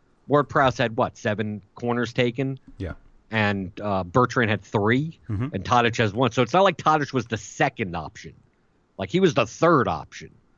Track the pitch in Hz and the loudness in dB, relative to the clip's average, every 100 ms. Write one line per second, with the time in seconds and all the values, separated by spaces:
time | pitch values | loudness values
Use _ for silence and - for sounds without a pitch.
0 | _ _ - 147 - 156 131 113 117 113 | _ _ 0 2 2 2 2 2 0 0
1 | 113 - 117 104 107 104 - - 120 120 | -2 -2 -4 -2 -4 -8 -12 -8 -4 -2
2 | 117 - 120 - 135 135 - - 90 - | -2 0 -2 -2 -4 -6 -12 -12 -10 -12
3 | - _ _ 110 104 101 90 - 104 95 | -20 _ _ 0 0 0 -6 -8 -4 -2
4 | 87 127 123 131 110 107 - 110 104 127 | 0 2 2 2 0 0 -2 0 2 0
5 | 160 - - 101 135 98 90 120 117 117 | -2 -8 -8 -6 -4 -6 0 2 2 2
6 | 107 107 127 - 117 180 190 165 160 156 | -2 0 0 2 2 4 2 2 2 2
7 | 139 131 113 110 - - 104 - 98 85 | 0 -4 -4 -6 -8 -2 -2 -2 -6 -6
8 | 76 - 78 - _ _ _ _ _ - | -10 -14 -20 -20 _ _ _ _ _ -10
9 | 98 175 185 123 113 - 160 151 98 78 | -4 2 4 4 0 2 4 4 2 -2
10 | - - - - _ | -8 -16 -18 -20 _